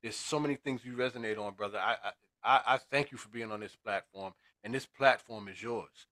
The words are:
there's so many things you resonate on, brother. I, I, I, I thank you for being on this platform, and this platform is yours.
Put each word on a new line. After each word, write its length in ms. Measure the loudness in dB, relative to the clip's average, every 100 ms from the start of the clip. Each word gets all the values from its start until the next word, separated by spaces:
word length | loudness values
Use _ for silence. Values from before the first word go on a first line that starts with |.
there's 140 | -8 -8
so 220 | -2 0
many 160 | 0 -2
things 280 | -2 -6
you 100 | -6
resonate 440 | -2 -2 -2 -4 -2
on, 160 | -4
brother. 240 | -4 -4 0
I, 140 | 0
I, 180 | 0 -2 -10 _ _
I, 300 | 4 6 6
I 40 | 2 2
thank 220 | 0 0
you 60 | -6
for 100 | -12
being 240 | -8 -6
on 80 | -6
this 160 | -8 -12
platform, 580 | -4 -4 -4 -10 -10 -10 _ _
and 100 | -6
this 120 | -6 -6
platform 640 | _ 6 6 0 -12 -10
is 140 | -10
yours. 440 | -4 -4 -6 -14 -20